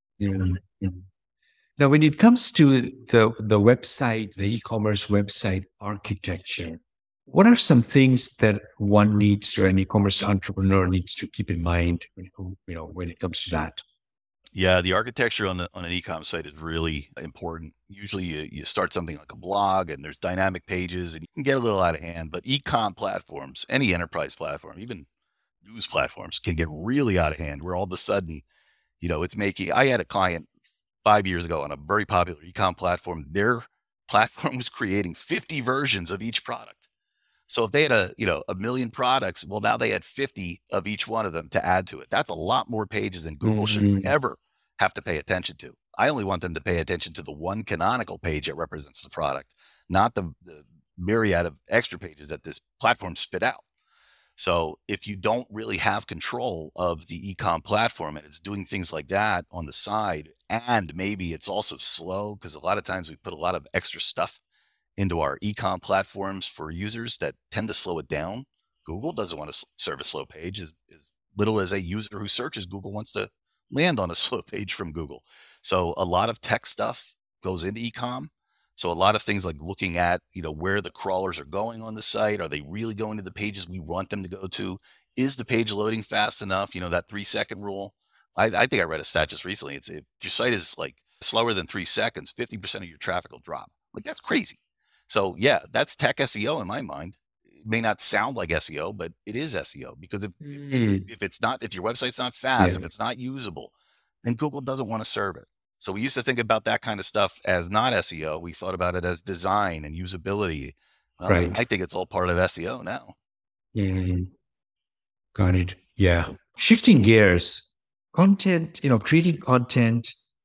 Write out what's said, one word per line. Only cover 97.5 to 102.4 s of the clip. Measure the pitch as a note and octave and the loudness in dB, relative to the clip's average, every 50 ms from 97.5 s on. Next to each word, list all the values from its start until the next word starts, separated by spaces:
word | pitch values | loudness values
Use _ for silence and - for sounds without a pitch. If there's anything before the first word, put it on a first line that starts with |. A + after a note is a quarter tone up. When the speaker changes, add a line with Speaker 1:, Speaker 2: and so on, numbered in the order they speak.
| _ C#2 F#2 | _ _ -6
Speaker 2:
may | G#2+ A2 A#2 | -4 -2 0
not | A2+ A2 G#2 - | 2 0 0 2
sound | - - - G2+ G#2+ B2+ C#3 | 2 2 2 2 0 0 -2
like | A2 F#2+ D#2+ | -4 -4 -2
S | E2+ D#2 - - | 0 0 0 -2
E | D#2+ C#2+ | -4 -4
O, | D#2 F#2 G#2+ | -8 -8 -8
but | F#2+ E2+ E2+ - _ - | -8 -10 -10 -12 _ -14
it | G#2+ G#2+ | -10 -8
is | B2 D3+ D#3+ A2+ | -6 -6 -4 -6
S | E2+ C#2+ - - | -6 -6 -6 -8
E | C#2+ B1+ | -10 -12
O | - - | -16 -16
because | C#3 - - - G2 G2+ | -18 -16 -10 -8 -8 -8
if, | G2+ - - | -8 -10 -12
Speaker 1:
Mm. | D3+ C#3+ C#3+ C#3+ C#3+ C#3 C3+ B2+ A#2 G#2+ G2 F#2+ F#2 F#2+ | -16 -16 -14 -14 -8 -2 0 2 4 4 4 2 0 -4
Speaker 2:
if | A2+ - G#2 | -10 -8 -8
it's | F2+ - - | -6 -6 -2
not, | - A2+ C3 - A#2+ | -2 -2 -2 -4 -6
if | G#2 F2+ | -10 -8
your | F#2 F2+ | -6 -4
website's | A2 A#2+ - B2+ B2+ - - | -4 -2 0 -2 -2 -2 -4
not | B2+ B2 - | -4 -6 -6
fast, | - | -4